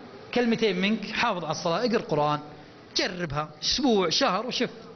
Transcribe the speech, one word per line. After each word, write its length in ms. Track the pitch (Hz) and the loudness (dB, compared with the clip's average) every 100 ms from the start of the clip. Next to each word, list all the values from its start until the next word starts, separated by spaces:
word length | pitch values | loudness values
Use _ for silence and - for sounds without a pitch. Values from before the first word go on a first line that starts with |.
| - - - | -16 -18 -4
كلمتين 480 | 240 240 226 220 180 | 0 2 4 2 2
منك: 300 | 196 220 - | 2 0 -2
"حافظ 320 | - 240 185 | 0 0 0
على 80 | 156 | -4
الصلاة، 340 | 156 175 170 247 | -2 0 0 2
اقرأ 160 | 165 | 0
قرآن"، 380 | - 151 147 147 - - - - - - | 0 2 2 0 -4 -18 -20 -20 -6 -2
جربها 520 | 269 180 175 143 156 - | -2 -2 -4 -4 -6 -6
أسبوع، 460 | - - 269 214 175 | -4 2 4 4 4
شهر، 360 | 160 262 185 240 | 4 2 2 -2
وشوف. 240 | - 233 - - | -2 -4 -6 -18